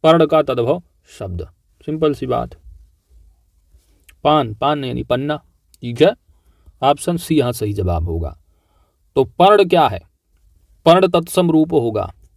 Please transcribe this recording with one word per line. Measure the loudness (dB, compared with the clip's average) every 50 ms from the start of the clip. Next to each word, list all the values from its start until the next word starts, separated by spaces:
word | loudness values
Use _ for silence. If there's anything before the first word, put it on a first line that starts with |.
| 2
पर्ण | 4 4 4 4
का | 2 2 0
तद्भव | 0 0 -2 -2 -2 -2 -2 -4 -6 _ _ _ _ _ -16 -14
शब्द, | -12 -10 -10 -10 -12 -14 _ _ _ _ _ _ _
सिंपल | -12 -6 -2 -2 -2 -2
सी | -2 -4
बात, | -4 -4 -4 -6 -8 -12 -18 _ -20 -20 -20 -20 _ _ _ _ _ _ -20 _ _ _ _ _ _ _ _ _ _ _ _ _ _ _ _ _ _ _ _ 0
पान, | 0 2 2 0 -2 -6
पान | -4 -4 -4 -4 -4 -6
यानी | -8 -8 -8 -6
पन्ना, | -4 -4 -4 -4 -6 -8 -8 -10 _ _ _ _ _ _ _
ठीक | -12 -10 0 2
है, | 2 2 2 0 _ _ _ _ _ _ _ _ _ -20 _ _ 0
ऑप्शन | 0 0 0 -2 -4 -4 -4
सी | -4 -2 0 0
यहाँ | 0 -2
सही | -4 -4 -6 -6 -4
जवाब | -4 -4 -2 -2 -2 -4
होगा। | -4 -6 -6 -8 -10 -12 -16 _ _ _ _ _ _ _ _ _ _ _ _ _ _ _
तो | -2 -2
पर्ण | -2 0 2 4 6 6 4 4 4
क्या | 2 2 2 0
है? | -2 -6 -12 _ _ _ _ _ _ _ _ _ _ _ _ _ _ _ _
पर्ण | 4 4 6 4 2
तत्सम | 2 0 -2 -2 -2 0 0 2
रूप | 2 2 2 2 0
होगा | 0 -2 -2 -4 -6 -6 -8 -12 _ _ _ _